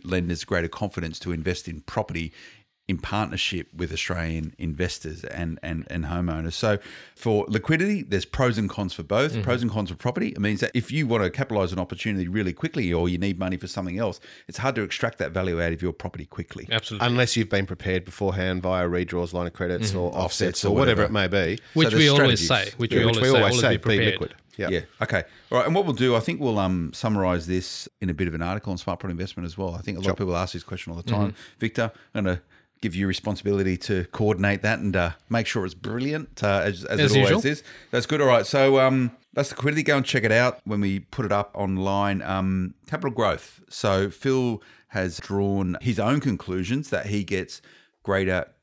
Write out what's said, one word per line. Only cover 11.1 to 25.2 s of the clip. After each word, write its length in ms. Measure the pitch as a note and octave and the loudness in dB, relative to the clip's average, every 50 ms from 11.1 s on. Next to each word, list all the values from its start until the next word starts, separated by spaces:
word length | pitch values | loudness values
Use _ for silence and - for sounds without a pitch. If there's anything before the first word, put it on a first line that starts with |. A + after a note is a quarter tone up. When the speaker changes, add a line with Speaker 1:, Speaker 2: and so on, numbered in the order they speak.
| A#2 A2 G2 F2 | 2 2 2 2
Speaker 1:
capitalise 440 | - C3+ C#3 - A2 G2+ F#2+ E2+ F2+ | 0 -2 -4 -2 0 0 0 0 0
an 60 | F#2 | -4
opportunity 500 | F2+ - F#2+ - - A2+ G2+ F#2+ F2+ F2 | -6 -6 -6 -6 -4 -2 -2 -2 -2 -2
really 240 | F#2 G#2+ G2 F2+ E2 | 0 0 0 -2 -2
quickly 400 | - - E3 - C#3+ G#2+ F2 E2+ | -4 -6 -6 -4 -2 0 0 2
or 160 | E2 F2 F2+ | 2 2 2
you 80 | F2+ F2 | 0 0
need 200 | F#2+ G2 F#2 F2 | 0 -2 -2 -2
money 200 | F#2 F#2 F#2 F2 | -2 -2 -4 -4
for 100 | - F2+ | -6 -8
something 320 | - G2+ F#2 F2+ F2+ G2+ | -6 -6 -6 -4 -4 -2
else, 220 | A#2 G2 E2+ - - - - - - - | -2 -4 -4 -6 -12 -20 -20 -20 -18 -14
it's 120 | - - | -8 -4
hard 160 | A2+ C3+ A#2+ | -2 -2 -2
to 60 | A2+ | -2
extract 360 | G#2 F2 - - - A2+ - - | -2 -4 -4 -4 -4 -4 -4 -4
that 140 | F2 D2+ | -6 -4
value 300 | E2 F#2+ F#2 F#2 E2+ E2 | -2 -2 -2 0 0 0
out 120 | E2+ E2+ E2 | 0 -2 -2
of 80 | D#2+ | -2
your 100 | F2+ F2 | -2 -4
property 340 | D#2+ - - F#2 - - D2+ | -4 -6 -8 -10 -10 -12 -14
quickly. 440 | - - - E2+ - - - A#2+ - | -12 -12 -12 -12 -12 -12 -14 -8 -4
Speaker 2:
Absolutely. 340 | A#2 A2 - - A2 G2+ A#2 | -4 -4 -2 -4 -4 -2 0
Speaker 3:
Unless 300 | A#2+ A#2+ B2 B2 A#2 - | 2 2 2 2 2 2
you've 140 | A#2 G#2+ - | 0 0 2
been 160 | G#2+ G2 G2 | 0 0 0
prepared 400 | - F#2 - - G2 F#2 F2+ F2 | -2 -6 -6 -4 -2 -2 -2 -2
beforehand 580 | F#2 - - G2+ F#2+ F#2 F#2+ F#2 F#2 F#2 F#2 F2+ | -4 -6 -2 -2 0 0 0 0 -2 -2 -2 -2
via 240 | F#2 F#2 F2+ F2 F2 | 0 0 0 0 0
redraws, 460 | F2 F2+ F2+ E2+ F2+ F2 F2 E2+ F2+ | 0 0 -2 -2 -2 -4 -4 -4 -4
line 140 | F2 F2 F2 | -4 -6 -6
of 60 | - | -6
credits 360 | - F#2+ F2 F2+ F2 A2 G#2 | -4 -4 -2 -2 -2 -2 -2
Speaker 2:
Mm-hmm. 100 | G2 F#2 | -2 0
Speaker 3:
or 80 | F2 F2 | -2 -2
Speaker 1:
Offsets 120 | - F2+ F#2 | -2 -2 -2
Speaker 3:
offsets 420 | F2+ - - F#2 F2+ - - - | -2 -2 -2 -2 -2 -2 0 0
Speaker 1:
or 40 | G2 | 2
Speaker 3:
or 60 | E2+ | 4
whatever 260 | E2+ E2+ - A2 G2+ G#2 | 4 4 4 4 4 2
Speaker 1:
whatever. 220 | G2 G#2+ G#2 F#2+ | 2 2 0 0
Speaker 3:
it 60 | F2 | 2
may 240 | G2 G2 F2 E2 G#2 | 2 2 2 2 0
be. 60 | - - - - | -2 -6 -4 0
Speaker 2:
Which 160 | D#3+ D#3+ A2+ | 2 4 4
Speaker 1:
So 80 | G#2+ D#3 | 6 6
Speaker 2:
we 80 | D#3 | 6
Speaker 1:
there's 120 | C#3+ C#3 D3 | 6 8 6
Speaker 2:
always 260 | C#3+ C3 A#2 F2+ E2+ | 6 6 4 4 2
Speaker 1:
strategies. 260 | E2 C3 G#2 F#2+ G2+ | 2 2 2 0 -2
Speaker 2:
say, 60 | - - | -4 -4
which 160 | A#2+ G#2+ - | -2 0 2
Speaker 3:
Yeah, 60 | B2 | 4
Speaker 2:
we 60 | A2+ A2+ | 4 4
Speaker 3:
which 80 | A#2 A2 | 4 4
Speaker 2:
always 140 | B2+ C3 | 4 6
Speaker 3:
we 20 | C3+ | 6
Speaker 2:
say, 80 | A2+ | 6
Speaker 3:
always 100 | G2+ G2+ B2 | 6 6 4
Speaker 2:
always 60 | A#2+ | 4
Speaker 3:
say, 80 | A#2 B2 | 4 4
Speaker 2:
be 60 | F#2 - | 4 2
Speaker 3:
"Be 60 | - | 2
Speaker 2:
prepared. 220 | A2+ G#2+ F#2 E2 - - | 2 2 4 4 2 2
Speaker 3:
liquid." 220 | - - - - - _ _ - - | 0 -2 -6 -8 -10 _ _ -8 -4
Yeah. 120 | G2 E2+ | -2 0
Speaker 1:
Yeah. 120 | F#2 E2 - - _ - | 0 -2 -2 -4 _ -6
Okay. 220 | F#2+ - A#2 F#2 | -4 0 0 -2